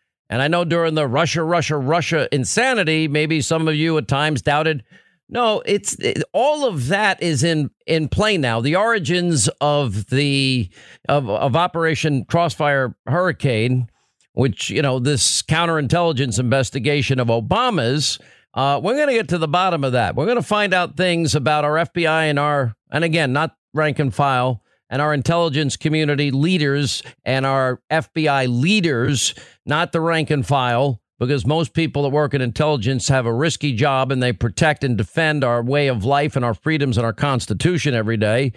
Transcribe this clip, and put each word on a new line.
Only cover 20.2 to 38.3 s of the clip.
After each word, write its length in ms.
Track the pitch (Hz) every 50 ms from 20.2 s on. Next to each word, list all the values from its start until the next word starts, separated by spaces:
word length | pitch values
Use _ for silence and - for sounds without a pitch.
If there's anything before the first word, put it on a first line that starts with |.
| 151
gonna 160 | 214 247 240 151
find 320 | - 208 208 208 196 185
out 240 | 180 175 160 147 156
things 360 | 185 180 170 170 165 151 -
about 300 | 151 123 151 151 151 147
our 140 | 147 151 160
F 160 | 170 - -
B 120 | 175 170
I 180 | 160 160 160 160
and 140 | 156 147 143
our, 380 | 147 147 147 143 131 117 107 - _ _
and 120 | - 147 170
again, 300 | 170 156 170 151 127 127
not 240 | 143 160 - - _ _ _ -
rank 260 | 151 156 151 - -
and 160 | 147 131 -
file, 480 | - 143 139 131 127 123 131 127 104 - _ _ _ _ _
and 100 | - 135
our 140 | 147 151 151
intelligence 640 | 143 120 160 170 170 170 165 131 151 151 135 - -
community 520 | - 156 151 156 156 147 147 139 147 143
leaders 720 | 131 135 147 180 185 175 151 139 139 143 143 - - - - - - _ _
and 220 | - 131 135 131
our 340 | 135 135 135 131 127 123 - _ -
F 240 | 151 160 143 - _
B 160 | 165 156 147
I 160 | 139 139 131
leaders, 920 | 127 120 120 135 180 214 214 170 165 135 117 120 120 143 117 - - - - - - - _ _
not 260 | - 147 156 175 170
the 120 | - 165 160
rank 260 | 165 165 160 151 -
and 180 | 156 139 113
file, 540 | - 143 135 127 123 120 120 139 143 123 - _ _ _ -
because 280 | 120 127 147 135 87
most 260 | 135 151 160 165 - -
people 300 | 165 165 143 - 143 143
that 80 | 139
work 240 | 135 147 151 120 -
in 80 | 139 127
intelligence 640 | 120 - - 151 151 151 127 101 123 135 123 - -
have 160 | 135 131 120
a 80 | 117 117
risky 400 | 120 156 165 - - - 147 123
job 400 | 104 143 143 135 131 135 131 139
and 100 | 127 123
they 120 | 123 110
protect 500 | - - 113 87 - 170 156 147 - -
and 140 | 131 120 101
defend 460 | 107 - - 165 160 156 151 147 131
our 180 | 120 120 120 117
way 240 | 120 139 147 143
of 180 | 139 127 107 92
life 320 | 127 139 143 147 156 -
and 80 | 135 123
our 80 | 120 104
freedoms 460 | - - 156 160 147 143 135 113 120
and 80 | 117
our 60 | 113 104
Constitution 800 | - 139 143 135 120 - - 104 - - 175 180 143 - 151 123
every 240 | 113 107 110 113 107
day, 340 | 107 104